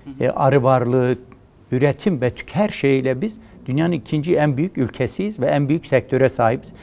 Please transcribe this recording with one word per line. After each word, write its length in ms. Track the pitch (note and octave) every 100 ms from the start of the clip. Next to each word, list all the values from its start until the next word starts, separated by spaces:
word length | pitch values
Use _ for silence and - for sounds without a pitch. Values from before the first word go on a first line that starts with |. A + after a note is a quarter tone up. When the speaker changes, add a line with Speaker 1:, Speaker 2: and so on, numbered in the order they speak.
| - C3+
Speaker 1:
hı. 40 |
Speaker 2:
e, 60 | B2
arı 340 | - C3+ C#3
varlığı, 540 | B2+ B2+ A#2+ B2+ B2 B2 - - - _ -
üretim 500 | B2 C#3+ - G#3 D3
ve 80 | B2
tük-, 260 | - - E3+
her 140 | G#3
şeyle 520 | - C#3 C3+ C3 C3
biz 160 | G#3+ - - - -
dünyanın 260 | C3+ E3+
ikinci 440 | E3+ - D3+ D3+ D#3+
en 220 | D3+ C3
büyük 200 | F3+ -
ülkesiyiz 600 | - - B2 - G3+ G#3+
ve 60 | C3+
en 240 | D3 C#3
büyük 180 | E3 -
sektöre 420 | C3 - B2+ B2+
sahibiz. 400 | - A2+ C3 - -